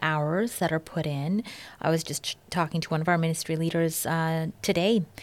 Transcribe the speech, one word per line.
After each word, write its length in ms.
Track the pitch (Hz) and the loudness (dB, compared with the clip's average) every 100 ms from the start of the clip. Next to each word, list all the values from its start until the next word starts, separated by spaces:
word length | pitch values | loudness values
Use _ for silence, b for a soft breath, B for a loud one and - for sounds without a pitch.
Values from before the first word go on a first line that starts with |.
hours 540 | 156 156 151 180 233 - | 0 0 0 0 -2 0
that 160 | 165 | 0
are 80 | 160 | 0
put 260 | - 170 151 | -2 -4 -2
in. 380 | 139 151 202 B B B B | -2 0 -2 B B B B
I 80 | - | 0
was 120 | 165 | 2
just 220 | - 147 | 0 -6
ch-, 120 | - - - | -6 -10 -4
talking 300 | 185 156 165 | -2 0 -2
to 80 | - | -2
one 120 | 156 | 0
of 60 | 160 | 2
our 120 | 170 | 2
ministry 360 | 165 165 - | 2 0 -2
leaders, 520 | 160 165 165 165 - - | -2 0 2 2 0 -2
uh, 420 | 165 160 160 160 - | 0 0 0 -2 -2
today, 420 | - 202 190 226 165 B | 0 2 4 4 2 B